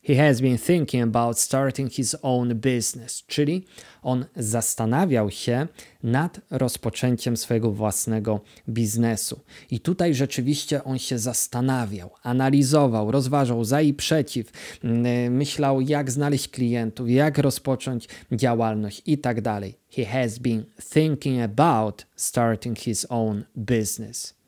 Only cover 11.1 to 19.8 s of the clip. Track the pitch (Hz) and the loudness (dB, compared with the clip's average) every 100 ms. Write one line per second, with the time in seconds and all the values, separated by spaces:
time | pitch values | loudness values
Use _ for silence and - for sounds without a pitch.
11.1 | 123 117 117 - 123 131 131 110 101 90 | -4 -2 -4 -4 0 0 0 -2 -6 -12
12.1 | _ 120 127 135 139 131 151 139 113 107 | _ -2 0 4 4 6 6 4 2 2
13.1 | 139 127 143 127 117 110 143 151 143 - | 0 2 2 2 0 2 2 2 2 0
14.1 | 160 - 127 110 - - - 120 117 120 | 0 0 -4 -8 -14 -18 -8 -2 2 2
15.1 | 120 120 127 143 - 139 135 131 147 135 | 2 2 0 0 0 2 2 2 0 0
16.1 | 131 143 139 - - 120 120 113 - 120 | -2 0 0 -2 -2 0 0 -2 -4 2
17.1 | 127 151 143 139 - - 127 - 120 - | 4 4 2 0 0 -4 -4 -4 -6 -8
18.1 | - - 117 123 117 113 107 104 - - | -20 -6 0 2 2 0 0 -4 -6 -2
19.1 | 147 131 117 113 104 98 - | 0 0 -2 -2 -4 -6 -12